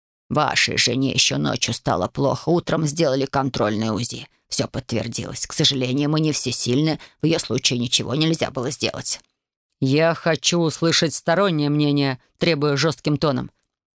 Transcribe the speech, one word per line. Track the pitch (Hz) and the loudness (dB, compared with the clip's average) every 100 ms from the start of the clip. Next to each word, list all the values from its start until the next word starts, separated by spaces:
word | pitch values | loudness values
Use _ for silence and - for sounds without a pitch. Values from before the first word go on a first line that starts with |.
| _ _ - | _ _ -4
«Вашей | 139 143 - - - | 0 2 2 0 0
жене | - 127 135 | 0 0 0
еще | - - 139 | 0 0 0
ночью | 147 113 - | -2 -2 -4
стало | - 147 90 92 | -2 -2 0 -2
плохо. | - 139 123 - | -2 -2 -2 0
Утром | 170 - 165 151 | 0 0 -2 0
сделали | 156 151 135 135 | 0 0 0 0
контрольное | 139 135 - 107 107 110 | -2 -2 0 0 0 -2
узи. | 107 123 123 - _ _ | 0 0 -2 -10 _ _
Все | - 113 | -2 -2
подтвердилось. | 113 - 113 117 - - - - | -6 -4 -4 -4 -6 -6 -6 -2
К | |
сожалению, | - 147 139 127 139 147 | 0 2 2 0 0 0
мы | 156 | 2
не | 156 | 2
всесильны. | - 127 - 123 131 160 147 - _ | 0 0 0 2 2 2 -2 -8 _
В | 151 | 0
ее | 160 | 0
случае | - 120 - 123 | -2 -2 0 -2
ничего | 120 - - 143 | 0 -2 -2 0
нельзя | 160 165 - | 0 0 -2
было | 139 123 | -4 -4
сделать». | - 120 - - - _ _ _ _ _ _ | -2 -2 -2 -4 -4 _ _ _ _ _ _
«Я | 135 147 165 156 | 0 2 2 0
хочу | 170 160 - 175 | -2 -2 -2 0
услышать | 165 - 165 156 165 | 0 0 0 2 2
стороннее | - - 170 202 151 147 | 0 0 2 2 2 2
мнение», | 147 147 143 139 127 _ - | 2 2 2 0 -2 _ -4
требую | 170 147 147 139 | 0 2 0 2
жестким | 156 - 151 147 | 0 0 -2 0
тоном. | 156 127 - _ _ _ _ | 0 0 -4 _ _ _ _